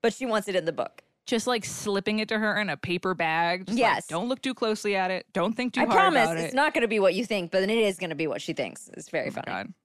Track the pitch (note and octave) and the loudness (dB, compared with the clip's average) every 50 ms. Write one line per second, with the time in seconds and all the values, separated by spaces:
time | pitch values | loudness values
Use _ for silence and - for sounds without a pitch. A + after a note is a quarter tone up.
0 | - A3+ G#3 - B3+ B3 A3 G#3+ G3+ - F#3+ F#3 E3+ D#3+ D#3+ - B2 - _ - | 2 0 0 0 -4 -2 0 -2 -2 0 -2 0 0 0 -2 -2 -4 -4 _ -18
1 | _ _ _ _ _ - B3+ A3 - B3 B3 A#3 - - - - - G#3 G3+ G3 | _ _ _ _ _ -2 -2 -2 0 0 -2 -2 -2 -6 -10 -8 -4 -2 -2 0
2 | F#3+ - G#3+ G#3+ G#3+ G#3+ A3+ G#3+ A3 G#3+ G3+ G#3 G#3 F#3+ D3 C#3 - - F3 F3+ | 0 0 -2 -2 -2 0 0 0 2 2 0 0 0 -2 -2 -4 -4 -4 -4 -2
3 | - F#3+ F#3 C#3 E3 D#3+ D#3+ E3 E3+ E3+ F3 F#3 F#3+ F#3 G3+ A#3+ B3+ G#3+ - - | 0 -2 -2 0 0 0 2 2 2 2 0 -2 -4 -4 0 2 4 4 2 2
4 | - - D3+ E3 G3 A#3+ C4 - - C4+ B3+ - - A3 G#3+ G#3+ - G#3 G3+ F#3+ | -2 -4 -4 -4 -2 -2 -4 -2 -2 -6 -4 -2 0 -2 -2 0 0 -2 0 0
5 | F#3 F#3 F#3 F3+ - _ _ F#3+ E3+ G3+ A3+ - B3 B3 - B3+ - - A3 - | 0 0 -2 -4 -6 _ _ -2 0 0 0 -2 -4 -2 0 0 2 4 6 6
6 | F#4+ F#4+ E4+ C4+ A3+ E3 E3 E3 E3+ E3 - C4 C#4+ D#4 D4 D#4 A#3+ A3+ A3+ A3 | 6 6 6 4 4 4 2 0 -2 -2 2 2 2 4 4 2 0 2 2 4
7 | G3 F#3+ F3 F#3+ A#3+ G3+ A3 G3+ F3 E3+ - F#3+ F#3+ G3 A3 A#3 A3 G#3 F#3+ - | 4 4 4 2 0 -2 -2 -2 -2 0 0 0 2 2 2 4 2 2 2 -2
8 | F#3+ F3 D#3+ C#3+ D#3+ D3+ - - - - E3 - C3+ F#2 - - - - - - | -6 -6 -4 -2 -2 -2 -2 -4 -4 -6 -4 -4 -4 -6 -6 -14 -18 -18 -16 -16
9 | - - - E3 - - - - - - G2 F#2 G2+ A#2+ - _ _ | -16 -6 -4 -4 -4 -2 -6 -6 -8 -6 -6 -6 -6 -8 -12 _ _